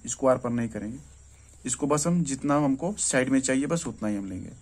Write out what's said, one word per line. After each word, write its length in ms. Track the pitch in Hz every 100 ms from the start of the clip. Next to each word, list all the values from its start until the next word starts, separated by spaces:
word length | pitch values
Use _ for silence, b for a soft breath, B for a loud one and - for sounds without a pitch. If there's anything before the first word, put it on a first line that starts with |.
इसको 220 | - - 131
आर 120 | 127
पार 140 | 123
नहीं 160 | 117 117
करेंगे। 300 | 107 104 131 - - - b b - 127
इसको 200 | - 143
बस 200 | 151 175
हम 180 | 175
जितना 320 | 147 135 143 143
हमको 360 | 143 135 -
साइड 360 | - - 135 127
में 120 | 135
चाहिए, 260 | 127 131 143
बस 200 | 165 143
उतना 220 | 110 107
ही 80 | 101
हम 100 | 98
लेंगे। 260 | 92 - -